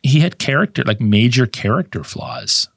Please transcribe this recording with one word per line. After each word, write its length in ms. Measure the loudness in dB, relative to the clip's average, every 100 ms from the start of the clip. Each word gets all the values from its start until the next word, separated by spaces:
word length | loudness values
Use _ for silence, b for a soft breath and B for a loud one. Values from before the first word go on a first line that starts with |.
he 200 | 4 4
had 180 | 2 0
character, 440 | -2 0 0 -2
like, 160 | -2 0
major 460 | 2 4 4 2 0
character 580 | -2 -2 -2 -2 -8
flaws. 640 | -10 -12 -12 -10 -4 -4 -4